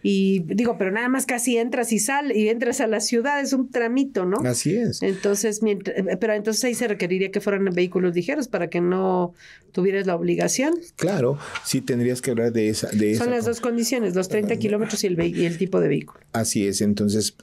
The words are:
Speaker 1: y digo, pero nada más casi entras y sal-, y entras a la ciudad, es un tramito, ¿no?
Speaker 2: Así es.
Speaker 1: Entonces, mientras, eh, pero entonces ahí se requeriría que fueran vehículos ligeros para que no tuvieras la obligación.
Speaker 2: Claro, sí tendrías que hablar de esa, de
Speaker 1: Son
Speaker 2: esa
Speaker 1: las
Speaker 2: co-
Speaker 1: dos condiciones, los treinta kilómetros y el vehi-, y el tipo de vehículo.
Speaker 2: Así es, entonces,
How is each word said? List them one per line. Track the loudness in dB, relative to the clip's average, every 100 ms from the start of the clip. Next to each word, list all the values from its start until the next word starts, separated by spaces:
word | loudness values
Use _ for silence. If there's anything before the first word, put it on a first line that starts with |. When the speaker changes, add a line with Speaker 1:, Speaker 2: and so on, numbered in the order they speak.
Speaker 1:
y | 2 2 2 0
digo, | 0 0 0 0
pero | -2
nada | 0 0
más | 0
casi | 0 -2 0 0
entras | 0 -2 0
y | 0
sal-, | 0 0 0 2
y | 2
entras | 2 0 0
a | 0
la | 0
ciudad, | 0 0 0 -2
es | 0
un | 0 0
tramito, | -2 0 0 0 0 0
¿no? | 0 0
Speaker 2:
Así | 0 0
es. | 0 0 0
Speaker 1:
Entonces, | -2 0 0 0 -2 0
mientras, | 0 0 -4 -4
eh, | -4 -2
pero | 0
entonces | 0 -2 0
ahí | -2
se | 0 -2
requeriría | -2 0 0 0
que | -2
fueran | -2 0 0
vehículos | 2 0 2 2
ligeros | 0 -2 -4 -2
para | -4 -2
que | 0
no | 0 2 2 2 0 -6 -20 -20 -8
tuvieras | 0 2 2 0
la |
obligación. | 0 0 0 0 0 0 0 -6 -4
Speaker 2:
Claro, | -2 2 0 0 -6 -10
sí | -4 -4
tendrías | 0 0 0 0
que | -2
hablar | 0 2
de | 2 2
esa, | 0 -2
de | 2 2 2
Speaker 1:
Son | 2
Speaker 2:
esa |
Speaker 1:
las | 0
Speaker 2:
co- | -2
Speaker 1:
dos | -2
condiciones, | -2 0 0 0 0
los | 0 0
treinta | 0 0 0
kilómetros | 0 0 -2 -2
y | 0
el | 0
vehi-, | 0 0
y | -2
el | 0
tipo | 0 2
de | 2
vehículo. | 0 -4 -20 -6
Speaker 2:
Así | -2 0 0 0
es, | 2
entonces, | 0 2 2 2 -2 -8